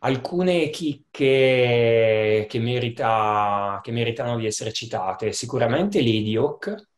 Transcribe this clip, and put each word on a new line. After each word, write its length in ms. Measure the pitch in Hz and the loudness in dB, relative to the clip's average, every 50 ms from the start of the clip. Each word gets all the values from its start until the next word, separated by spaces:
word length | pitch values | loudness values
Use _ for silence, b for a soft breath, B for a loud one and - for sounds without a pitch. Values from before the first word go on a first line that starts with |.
alcune 680 | - 127 135 127 - - 175 180 180 180 180 170 156 147 | -4 -2 -2 -2 -4 -4 -4 -2 0 2 2 2 0 -2
chicche 1800 | 156 - 175 151 143 - _ _ - - 139 135 135 135 131 131 131 127 123 120 120 120 117 117 117 113 113 110 110 110 107 107 107 107 104 - | -4 -6 -6 -6 -6 -8 _ _ -4 0 2 4 4 6 4 4 4 4 4 4 4 4 4 4 4 4 4 4 4 2 2 2 2 2 0 -2
che 100 | - 117 | -4 -2
merita-, 1200 | 113 120 123 123 123 117 113 - 131 113 113 110 107 107 107 104 104 104 101 101 101 101 98 98 | -2 -2 -2 -2 -2 -4 -4 -2 0 2 2 2 2 2 2 0 0 0 0 -2 -2 -4 -6 -8
che 100 | - 120 | -8 -6
meritano 440 | 117 117 117 120 117 - 127 120 120 | -2 -2 -2 -2 -2 -4 -4 -4 -4
di 100 | 113 110 | -2 -2
essere 260 | 107 107 - 117 110 | -4 -4 -4 -6 -8
citate. 600 | - - 120 117 - 101 92 95 92 - 113 107 | -8 -8 -8 -6 -6 -6 -4 -4 -4 -4 -4 -4
Sicuramente 640 | 98 - 127 117 131 123 120 113 120 156 185 208 202 185 | -4 -6 -6 -4 -2 0 0 0 0 0 0 0 0 0
Lady 360 | 131 117 110 110 107 107 110 | 2 2 2 0 0 0 0
Hawk, 540 | 110 131 147 147 - - 202 208 - - _ _ | 0 0 -2 -2 -6 -10 -10 -10 -10 -14 _ _